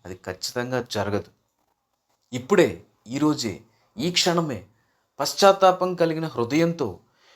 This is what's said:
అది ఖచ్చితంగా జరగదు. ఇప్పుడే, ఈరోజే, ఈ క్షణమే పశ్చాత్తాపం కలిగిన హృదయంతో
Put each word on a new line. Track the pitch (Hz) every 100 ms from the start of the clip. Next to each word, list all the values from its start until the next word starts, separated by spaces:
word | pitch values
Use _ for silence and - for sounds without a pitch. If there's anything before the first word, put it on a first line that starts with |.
అది | 90
ఖచ్చితంగా | 92 - - - 123 123 127
జరగదు. | 120 107 101 104 - _ _ _ _ _ _ _ _ _ -
ఇప్పుడే, | - - 196 143 85 - _ -
ఈరోజే, | 135 151 147 120 82 - _ _ 101
ఈ | 165
క్షణమే | 175 180 175 160 107 - _ _ _ _ -
పశ్చాత్తాపం | 143 - 196 190 190 185 185
కలిగిన | 175 165 156 160
హృదయంతో | 120 117 147 170 170 117 87 _ _ _